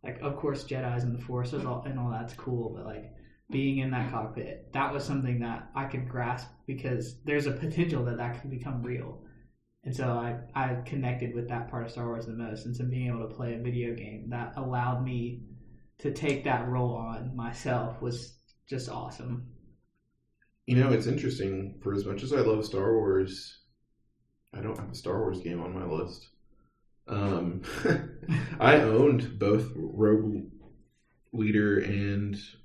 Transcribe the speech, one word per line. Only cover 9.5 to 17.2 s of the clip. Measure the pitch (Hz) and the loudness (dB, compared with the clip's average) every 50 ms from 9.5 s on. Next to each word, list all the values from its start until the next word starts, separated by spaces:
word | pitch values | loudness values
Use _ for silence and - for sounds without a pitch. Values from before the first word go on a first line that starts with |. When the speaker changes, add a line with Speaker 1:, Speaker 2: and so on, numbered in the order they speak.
| _ _ _ _ _ _ _ | _ _ _ _ _ _ _
Speaker 1:
And | - 123 | -6 -4
so | 139 131 123 | 0 0 0
I, | 120 117 117 120 120 - - - - | 0 0 0 -2 -4 -6 -8 -6 -4
I | 135 131 127 123 - - | -2 0 0 0 -2 -4
connected | - 143 135 131 123 123 - 123 117 120 | -4 -4 -2 0 0 -2 -2 -2 -4 -4
with | 120 117 120 | -4 -4 -4
that | 117 120 120 - | -4 -6 -6 -6
part | - 123 113 | -6 -6 -6
of | 110 - | -6 -6
Star | 120 117 117 | -6 -6 -4
Wars | 117 113 117 | -4 -6 -6
the | 117 110 | -8 -6
most. | 113 117 110 104 - - | -6 -6 -6 -6 -8 -6
And | 117 120 | -6 -4
so | - 123 | -2 -2
being | 123 127 127 123 | -2 0 0 0
able | 123 120 113 113 110 | 0 -2 -2 -4 -6
to | - | -6
play | - 123 117 117 | -6 -4 -4 -4
a | 117 120 | -2 -2
video | 123 120 120 120 117 117 | -2 -2 0 -2 -2 -4
game | 117 104 107 107 107 107 113 | -4 -6 -10 -10 -10 -8 -6
that | 123 120 120 120 - | -6 -6 -6 -6 -6
allowed | - 135 127 123 123 123 123 127 123 127 | -6 -4 -2 0 0 0 2 0 0 0
me | 127 123 120 117 120 120 - 104 101 - - - - - - - - _ _ | 0 -2 -2 -2 -4 -6 -8 -12 -14 -16 -18 -20 -20 -20 -20 -20 -20 _ _
to | - 143 - | -4 -4 -2
take | - 165 147 135 131 - | 0 0 0 0 0 2
that | 143 127 120 120 123 | 0 0 0 0 0
role | 123 127 123 120 - | 0 2 2 2 0
on | 117 113 113 113 117 | -2 -4 -6 -6 -6